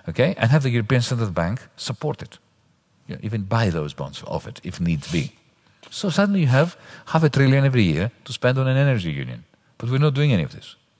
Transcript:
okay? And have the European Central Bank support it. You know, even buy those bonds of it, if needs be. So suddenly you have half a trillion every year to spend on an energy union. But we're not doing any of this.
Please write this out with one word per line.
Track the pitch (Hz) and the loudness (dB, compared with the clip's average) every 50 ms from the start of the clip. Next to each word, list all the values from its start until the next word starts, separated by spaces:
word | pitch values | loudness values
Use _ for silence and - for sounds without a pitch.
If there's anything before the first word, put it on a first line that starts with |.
| - 85 | -12 -8
okay? | 85 - 123 170 202 | 0 0 0 0 2
And | - 113 113 | 0 2 4
have | 143 156 | 4 4
the | 135 131 | 4 2
European | 120 120 107 - 131 123 | 0 0 0 2 2 2
Central | 120 - 127 117 113 101 | 2 0 -2 -2 -2 -2
Bank | 85 87 85 85 - 131 - - _ | -2 -2 -2 -2 -2 -6 -10 -14 _
support | - - - 117 - - 151 - - | -12 -10 -10 -8 -6 -6 -8 -6 -8
it. | - - - - _ _ _ _ _ _ _ _ _ _ _ _ _ | -12 -20 -20 -20 _ _ _ _ _ _ _ _ _ _ _ _ _
You | - 98 | -14 -14
know, | - | -10
even | - 107 113 107 | -8 -6 -6 -6
buy | 98 95 113 113 113 95 | -4 -2 -2 0 0 0
those | 82 82 73 73 - | 0 -2 -4 -6 -8
bonds | - 71 69 - - - | -10 -12 -12 -12 -14 -12
of | - - 80 - | -8 -8 -8 -8
it, | - - - | -10 -16 -14
if | - 92 - - | -14 -12 -6 -4
needs | 87 85 82 73 - - | -2 -2 -2 -2 -4 -4
be. | - - - - _ _ _ _ _ _ _ _ _ _ - - | -4 -4 -4 -6 _ _ _ _ _ _ _ _ _ _ -20 -16
So | - - - 190 | -12 -6 -4 -2
suddenly | 147 190 202 202 202 190 | 0 2 2 2 2 2
you | 160 127 | 2 4
have | 123 135 160 175 - - - - - - - | 4 4 2 2 -2 -14 -20 -20 -20 -20 -10
half | - - 160 | -2 0 2
a | 160 147 | 4 4
trillion | - 135 139 131 135 139 139 | 4 4 4 4 4 4 2
every | 139 131 123 | 2 4 4
year | 101 87 76 78 98 120 - _ - | 4 4 2 0 -2 -4 -6 _ -16
to | - | -14
spend | 110 - - 127 131 135 | -8 -2 0 0 2 2
on | 131 | 0
an | 131 131 | 2 2
energy | 135 143 143 127 107 87 82 | 2 2 2 2 0 -2 -4
union. | 71 69 65 62 64 58 - _ _ _ _ _ _ - | -4 -4 -6 -8 -10 -12 -16 _ _ _ _ _ _ -8
But | - 120 | -4 -2
we're | 127 135 | 0 2
not | 151 151 131 | 2 2 2
doing | 139 147 151 | 2 2 2
any | 120 87 | 2 2
of | 76 65 | 0 -2
this. | - - - - - _ _ _ _ _ | -6 -14 -18 -20 -20 _ _ _ _ _